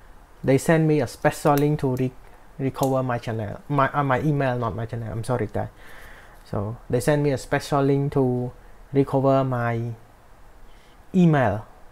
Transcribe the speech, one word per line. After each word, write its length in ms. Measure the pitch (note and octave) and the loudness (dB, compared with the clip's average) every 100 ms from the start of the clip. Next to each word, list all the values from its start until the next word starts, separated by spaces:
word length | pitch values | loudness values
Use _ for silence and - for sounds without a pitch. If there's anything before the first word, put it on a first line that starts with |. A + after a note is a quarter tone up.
| - - - - | -20 -20 -20 -6
they 140 | - C3+ | 2 2
send 300 | - D#3+ D#3 | 4 2 4
me 140 | D3+ | 2
a 60 | A#2 | 0
special 480 | - D3+ - D#3 C#3 | 0 -2 0 2 2
link 240 | D3 D3+ | 2 0
to 160 | C3+ B2+ | -2 -2
re-, 160 | B2+ - - - - - | -4 -6 -20 -20 -20 -6
recover 460 | C3+ - C3+ C3 | -6 -2 0 0
my 140 | B2+ A#2+ | -2 -4
channel, 440 | - A2+ G#2 - - | -4 -6 -6 -10 -4
my, 200 | C#3+ C3+ | 0 2
uh, 120 | C#3+ | 0
my 180 | C#3 B2+ | 0 2
email, 360 | D#3 C#3+ C3+ B2 | 2 0 0 0
not 180 | A2+ G#2 | -4 -4
my 100 | A2+ | -8
channel. 260 | A2+ A2+ | -8 -6
I'm 120 | A2+ | -6
sorry, 240 | A2 A#2+ G#2 | -2 -2 -2
guys. 180 | G2+ A2 - - - - - - - - | -4 -6 -10 -18 -18 -18 -20 -20 -20 -8
So 320 | G#2+ G#2 A#2 - | -6 -6 -8 -4
they 120 | B2 | -2
send 220 | D#3 D3 | 2 2
me 80 | D3 | 2
a 60 | B2+ | 0
special 460 | - C#3+ - D3 | -2 -4 0 0
link 300 | C#3 C#3 C#3 | 2 2 0
to 380 | C#3+ B2+ B2 B2 - - - - | 2 2 0 -4 -10 -20 -20 -2
recover 500 | C#3 C3+ C#3 C3+ C3+ | 0 2 2 2 2
my 480 | C3+ A#2+ A#2 A#2 A#2 A2+ - - - - - - - - - - - | 2 -2 -2 -2 -6 -8 -16 -20 -20 -20 -20 -20 -20 -20 -20 -20 -2
email, 540 | F#3 E3+ D3 A2+ G#2+ - - - | 4 6 4 2 -2 -8 -20 -20